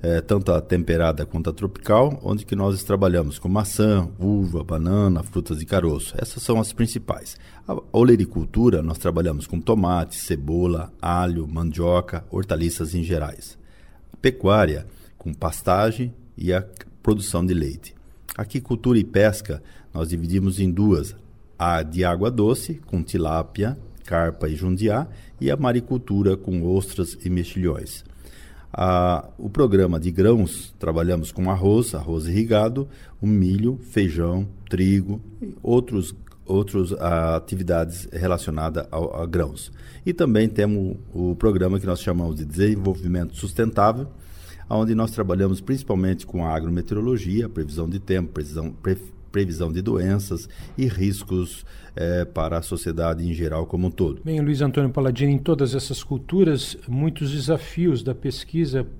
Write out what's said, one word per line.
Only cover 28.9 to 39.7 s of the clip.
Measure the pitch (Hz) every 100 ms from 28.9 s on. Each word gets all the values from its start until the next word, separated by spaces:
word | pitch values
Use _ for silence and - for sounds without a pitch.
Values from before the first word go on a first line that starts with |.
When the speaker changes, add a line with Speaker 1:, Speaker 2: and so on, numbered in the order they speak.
| 90 90 85 - -
Speaker 1:
o | 107
programa | 104 131 98 92 82
de | 85
grãos, | 87 98 120 87 - - -
trabalhamos | 82 80 85 87 80
com | - 92
arroz, | 95 95 110 117
arroz | 80 73 82 80
irrigado, | 95 113 107 110 127 139 - - -
o | 104
milho, | 104 92 98 117 131 -
feijão, | - 95 78 85 92 101 - -
trigo | 92 95 98 95 104 - -
e | 101 -
outros, | - 120 120 104 85 - - - -
outros, | 95 101 104 90
ah, | 98 85 85 82 82
atividades | - 95 87 85 82 90 -
relacionadas | 80 90 87 - 78 80 78 71
ao, | 80 85 -
a | 85
grãos. | 85 76 - -